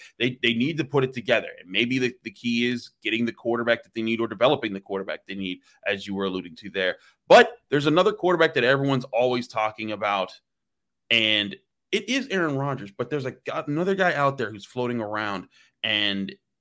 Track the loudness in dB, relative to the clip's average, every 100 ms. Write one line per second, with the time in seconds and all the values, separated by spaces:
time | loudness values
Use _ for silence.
0 | -14 -4 -4 0 0 2 0 -2 -2 0
1 | 0 -2 0 0 0 -10 -6 -2 0 0
2 | -2 -2 -12 -8 -2 0 0 -2 -8 _
3 | -4 -2 -2 -2 -2 -2 0 -2 -2 -6
4 | -2 -2 -2 2 2 2 -2 -6 -6 -6
5 | -6 -8 -10 -8 -6 -8 _ _ -6 -4
6 | -6 -4 -2 -4 -6 -12 -10 -2 -2 -2
7 | _ _ 6 8 8 0 _ 0 4 4
8 | 2 2 0 4 4 4 4 4 2 0
9 | 0 0 2 0 -2 -2 -2 -4 -8 -4
10 | -2 0 -2 -8 _ _ _ _ _ _
11 | _ 2 4 2 0 -6 _ _ _ -4
12 | -2 -4 -2 -2 -2 -2 -2 -6 -8 -8
13 | -4 -4 -6 -8 -8 -8 -4 -2 0 2
14 | 2 2 2 0 -4 -6 -10 -6 -4 -2
15 | -4 -4 -4 -4 -8 _ _ _ -2 0
16 | 2 0 -4 -10 _ _